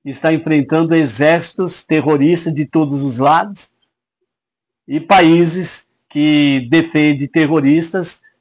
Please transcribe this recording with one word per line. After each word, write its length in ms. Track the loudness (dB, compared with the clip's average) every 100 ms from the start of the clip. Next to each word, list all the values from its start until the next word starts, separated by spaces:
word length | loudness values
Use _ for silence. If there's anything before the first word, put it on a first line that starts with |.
está 300 | -14 -4 -2
enfrentando 600 | -2 0 0 2 0 2 2
exércitos 920 | 0 0 2 2 -2 -6 -6 -6 -2
terroristas 680 | -2 0 2 2 0 -2
de 120 | -4 -2
todos 380 | -2 -2 -2
os 140 | -4 0
lados, 560 | 2 2 -2 -12 -20 _ _ _ _ _ _ _ _ _ _ _ -8
e 120 | -8
países 880 | 0 2 4 4 2 -2 -8 -12 _ _ _
que 600 | -2 2 2 2 0 0
defendem 560 | 0 2 0 0 0 -2
terroristas 960 | 0 0 2 2 0 0 -6 -8 -12 _ _